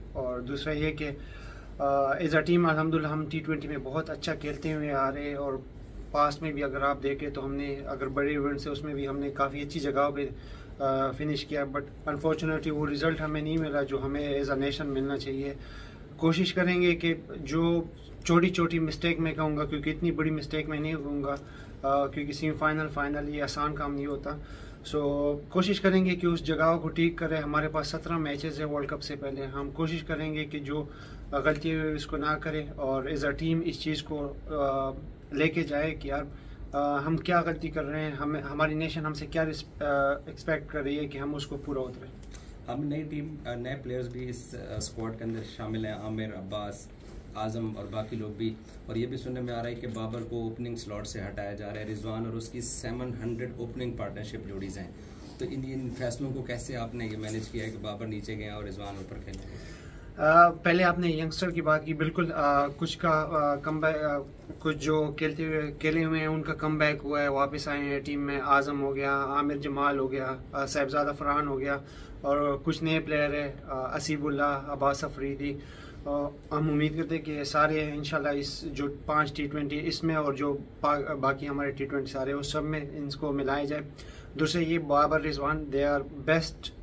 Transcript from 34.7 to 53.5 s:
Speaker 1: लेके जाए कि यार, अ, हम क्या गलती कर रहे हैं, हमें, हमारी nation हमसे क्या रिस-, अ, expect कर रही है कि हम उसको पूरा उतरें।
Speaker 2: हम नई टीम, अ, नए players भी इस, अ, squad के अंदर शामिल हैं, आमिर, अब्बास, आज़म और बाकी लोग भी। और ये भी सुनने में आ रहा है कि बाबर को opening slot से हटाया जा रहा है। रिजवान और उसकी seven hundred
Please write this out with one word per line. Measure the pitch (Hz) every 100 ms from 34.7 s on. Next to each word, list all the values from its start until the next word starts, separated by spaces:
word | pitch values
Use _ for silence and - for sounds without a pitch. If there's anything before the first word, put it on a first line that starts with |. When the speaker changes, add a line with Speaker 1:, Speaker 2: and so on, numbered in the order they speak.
| 135 170 - - - -
Speaker 1:
लेके | 143 156 156
जाए | 151 143 156
कि | 156 139
यार, | 139 143 - - - - 143
अ, | 143 143 147
हम | 165
क्या | - 175
गलती | 170 160 165
कर | 151
रहे | 143 151
हैं, | 156
हमें, | 147 147 151
हमारी | 147 147 156 156
nation | 160 160
हमसे | 156 151 147
क्या | 165
रिस-, | 160 151 - -
अ, | 147 139 139 143 -
expect | - - 156 -
कर | 151
रही | 139 143
है | 147
कि | 139
हम | 143 147
उसको | - 143
पूरा | 147 135
उतरें। | 127 - - - - - - - -
Speaker 2:
हम | 131
नई | 147 151
टीम, | 147 151 156 147 -
अ, | 123
नए | 123
players | 135 127 127 120
भी | 123
इस, | 127 117 - 117
अ, | 101 107
squad | - 113 110 110
के |
अंदर | 113 113
शामिल | 107 - 110 110 110
हैं, |
आमिर, | 104 107 110 107
अब्बास, | 95 92 104 101 98 - - - - - 107
आज़म | 110 113 110
और | 104 98
बाकी | 110 110 110
लोग | 107 104
भी। | 113 110 - - -
और | 110
ये | 123
भी | 127
सुनने | 127 127
में | 123
आ | 117
रहा | 120
है | 120
कि | 123
बाबर | 110 110 117
को | 110 117 113
opening | 113 123 113
slot | - 104 104
से | 110
हटाया | 98 101 101
जा | 104 101
रहा | 107
है। | 107
रिजवान | 107 110 113 117
और |
उसकी | 113 113 123
seven | 120 - - 120 127 113
hundred | 113 117 123